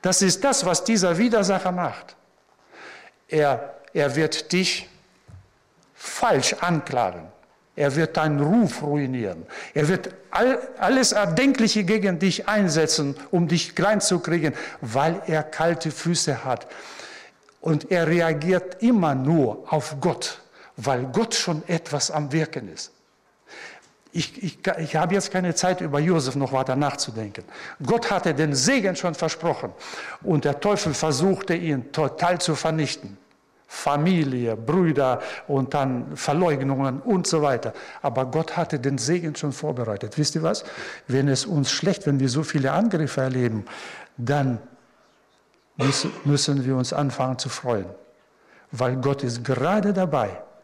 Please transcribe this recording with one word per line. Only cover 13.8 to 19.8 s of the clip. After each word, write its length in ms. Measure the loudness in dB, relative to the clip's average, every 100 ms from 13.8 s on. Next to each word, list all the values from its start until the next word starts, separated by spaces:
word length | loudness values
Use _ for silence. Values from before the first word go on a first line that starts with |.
| 2 2
zu 180 | 2 0
kriegen, 340 | 2 0 0 -2 -10 -10
weil 400 | -4 2 2 0 0
er 160 | -2
kalte 480 | -2 0 0 2 -2
Füße 540 | -4 0 0 0 -2
hat. 240 | -2 -4 -4 -18 -16 -16 -18 -18 -20 _ _ _
Und 320 | 0 0 2
er 160 | 0 4
reagiert 760 | 4 2 2 2 2 0 0
immer 320 | 4 6 4 2
nur 560 | 4 4 4 0 -2
auf 280 | -2